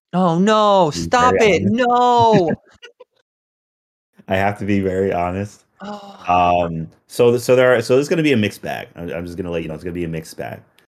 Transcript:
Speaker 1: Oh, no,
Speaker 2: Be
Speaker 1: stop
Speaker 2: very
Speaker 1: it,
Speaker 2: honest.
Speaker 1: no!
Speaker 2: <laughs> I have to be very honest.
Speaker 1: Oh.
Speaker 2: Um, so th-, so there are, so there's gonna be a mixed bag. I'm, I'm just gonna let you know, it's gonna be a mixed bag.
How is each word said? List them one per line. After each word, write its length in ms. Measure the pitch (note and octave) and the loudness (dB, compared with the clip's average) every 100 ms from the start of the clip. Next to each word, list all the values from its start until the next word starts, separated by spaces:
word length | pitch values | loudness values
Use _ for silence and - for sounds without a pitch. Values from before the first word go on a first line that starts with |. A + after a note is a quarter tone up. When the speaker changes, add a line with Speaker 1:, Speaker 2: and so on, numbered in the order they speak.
| _ | _
Speaker 1:
Oh, 240 | F3 F#3 E3 | -2 0 2
no, 540 | G3+ G#3+ G#3 G3 D#3+ | 2 2 4 4 2
Speaker 2:
Be 80 | E3+ | -2
Speaker 1:
stop 320 | E3+ B3 B3 F#3+ | -2 2 2 4
Speaker 2:
very 160 | G#3+ E3 | 2 2
Speaker 1:
it, 60 | |
Speaker 2:
honest. 120 | F#3+ A3+ | 0 0
Speaker 1:
no! 760 | B3 B3 B3 A#3+ A3+ G#3 E3 - | 0 2 2 4 4 4 2 -4
Speaker 2:
<laughs> 1700 | _ _ - - - _ _ _ _ _ _ _ _ _ _ _ - | _ _ -20 -20 -20 _ _ _ _ _ _ _ _ _ _ _ -6
I 80 | F#2+ | -2
have 220 | G2 G#2 | -2 -2
to 60 | G2+ | -2
be 140 | G2+ | 0
very 320 | F#2+ F#2 G2 | 0 0 -2
honest. 540 | F2 F2+ F#2+ G#2 - _ - | -2 -2 -4 -8 -12 _ -18
Speaker 1:
Oh. 840 | - - - - - F2+ F2 F2 E2+ | -16 -16 -16 -10 0 2 4 2 0
Speaker 2:
Um, 220 | E2 D#2+ - _ | -4 -10 -14 _
so 240 | - A#2+ | 0 2
th-, 100 | A#2+ | 2
so 140 | A#2+ B2+ | 2 4
there 200 | B2+ A#2 | 4 2
are, 60 | |
so 140 | A2+ B2+ | 2 0
there's 120 | C#3+ | 0
gonna 140 | F3 | 0
be 80 | D3+ | 0
a 60 | A#2+ | 2
mixed 240 | G#2 - | 0 -4
bag. 260 | D2+ A#1+ - - | -10 -10 -12 -14
I'm, 140 | E2+ | -10
I'm 140 | D#2 F2 | -10 -10
just 120 | E2+ | -10
gonna 140 | F2 | -8
let 120 | E2+ | -6
you 40 | E2 | -8
know, 60 | |
it's 100 | D#2 | -10
gonna 100 | F2 | -10
be 120 | F2 E2 | -8 -8
a 40 | |
mixed 280 | D#2+ D#2 - | -8 -12 -14
bag. 240 | B1 - - _ | -14 -14 -20 _